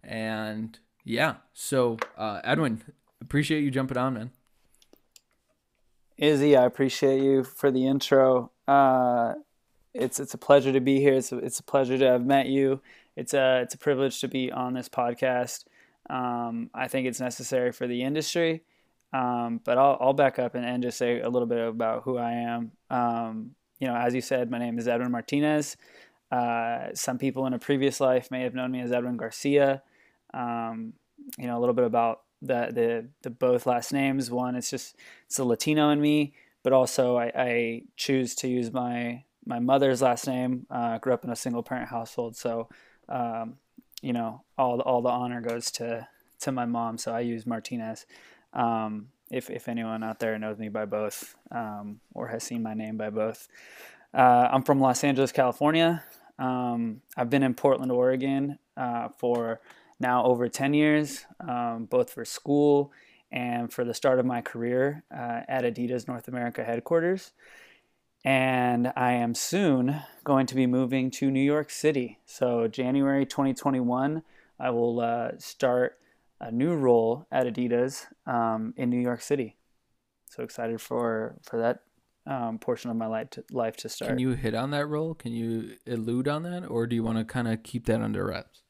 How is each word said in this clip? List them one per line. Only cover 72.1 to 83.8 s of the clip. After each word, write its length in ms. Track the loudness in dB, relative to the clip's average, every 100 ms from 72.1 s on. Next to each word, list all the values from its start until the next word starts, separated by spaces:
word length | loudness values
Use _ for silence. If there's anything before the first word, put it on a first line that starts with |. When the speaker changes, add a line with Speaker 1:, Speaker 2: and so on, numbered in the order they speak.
| -10 _
Speaker 2:
So 400 | -2 0 2 0
January 580 | -2 0 2 2 2 0
twenty 300 | 0 -2 0
twenty-one, 640 | -2 0 0 0 -2 -4 -8 _ _ _
I 100 | -4
will, 300 | 0 0 0
uh, 320 | -2 -2 -4 -8
start 580 | -16 -2 0 2 0 _ _ _ _ _
a 100 | -6
new 240 | -2 0 2
role 500 | 4 6 4 -2 -2
at 140 | -2 0
Adidas, 600 | -2 0 0 0 -4 -16 _ -4
um, 480 | -2 0 -2 -6 -4
in 140 | -2
New 100 | 0
York 220 | -2 -4
City. 340 | -2 -2 -2 _ _ _ _ _ _ _ -20
So 140 | -14
excited 380 | -12 -8 -6 -6
for, 560 | -4 -2 -2 -2 -6 -10
for 160 | -8 -2
that, 260 | -2 -2 _ _ _ _ -8
um, 300 | -6 -4 -6
portion 320 | -4 -4 -4
of 60 | -4
my 80 | -4
life 240 | -4 -6
to, 160 | -14 -8
life 280 | -4 -4
to 100 | -4